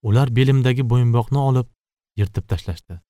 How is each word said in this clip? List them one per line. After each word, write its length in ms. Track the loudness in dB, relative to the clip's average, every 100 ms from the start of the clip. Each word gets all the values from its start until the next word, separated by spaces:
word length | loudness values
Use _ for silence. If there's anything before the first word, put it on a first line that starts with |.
Ular 240 | 0 0 2
belimdagi 520 | 2 2 2 2 0
bo'yinboqni 540 | 0 2 2 0 0 -2
olib, 300 | 0 0 -2 _ _ _ _ -4
yirtib 280 | -4 -4 -6
tashlashdi. 540 | -8 -6 -12 _ -20 _